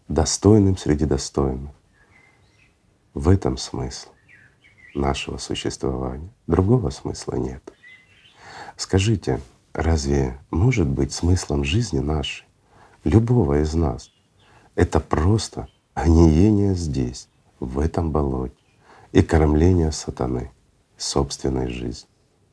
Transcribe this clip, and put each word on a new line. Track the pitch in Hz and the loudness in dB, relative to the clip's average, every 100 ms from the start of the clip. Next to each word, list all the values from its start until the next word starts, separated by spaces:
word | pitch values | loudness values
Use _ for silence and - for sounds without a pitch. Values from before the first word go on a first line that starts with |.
| _ | _
достойным | 76 78 - 98 110 98 92 | -2 0 2 4 6 4 2
среди | - 76 76 | 0 0 0
достойных. | 69 - - 67 65 69 - _ _ _ _ _ _ _ _ _ _ _ _ _ | -2 -4 -2 -2 -4 -10 -16 _ _ _ _ _ _ _ _ _ _ _ _ _
В | 69 76 | -2 4
этом | 98 65 65 | 4 2 -4
смысл | - - 65 - - _ _ - _ _ _ _ - 71 | -8 -8 -8 -10 -18 _ _ -20 _ _ _ _ -14 -4
нашего | 69 71 - 69 | -2 -2 -6 -10
существования. | - - - - 65 64 64 67 87 - - | -8 -6 -6 -4 -4 -4 -6 -8 -14 -16 -2
Другого | 85 95 123 71 | 0 2 2 0
смысла | 67 76 73 - 62 | -6 -10 -10 -8 -6
нет. | 64 65 - - - - _ _ _ _ - - - - | -6 -10 -18 -20 -20 -20 _ _ _ _ -20 -20 -20 -14
Скажите, | - - 101 104 - 62 - _ _ | -2 0 2 0 -2 -6 -8 _ _
разве | - 76 80 69 71 65 62 - | -4 0 0 0 0 0 -6 -8
может | 80 117 117 73 | 0 0 2 0
быть | 67 67 | 0 -2
смыслом | - 85 92 - 71 | -2 0 0 0 -2
жизни | 69 98 113 71 | 0 -2 -2 -2
нашей, | 71 78 69 - - _ _ _ - _ | -2 -2 -4 -10 -16 _ _ _ -20 _
любого | - 101 117 123 78 71 | 2 4 4 2 4 2
из | 78 80 | 2 0
нас, | 78 58 - _ _ _ _ _ _ - | 0 -2 -10 _ _ _ _ _ _ 0
это | - - | 2 2
просто | - 73 82 110 - - - _ _ - | 0 0 2 0 -2 -10 -14 _ _ -4
гниение | 78 82 82 78 104 104 101 | 4 6 6 6 4 4 2
здесь, | 92 82 67 62 62 - _ _ _ | -2 -4 -4 -6 -8 -18 _ _ _
в | 65 65 | -8 -2
этом | 76 - 82 | -2 -2 -2
болоте, | 76 71 65 64 - _ _ _ - - | 0 0 -2 -6 -10 _ _ _ -20 -2
и | 78 | 0
кормление | 78 80 76 76 87 90 80 | 4 4 4 4 4 4 0
сатаны | 73 - - 64 62 60 - _ _ _ _ | -2 -10 -6 -4 -4 -8 -16 _ _ _ _
собственной | - 73 67 - 71 65 64 | -4 -2 -2 -4 -6 -4 -6
жизнью? | 62 60 64 - _ _ _ _ | -8 -10 -12 -16 _ _ _ _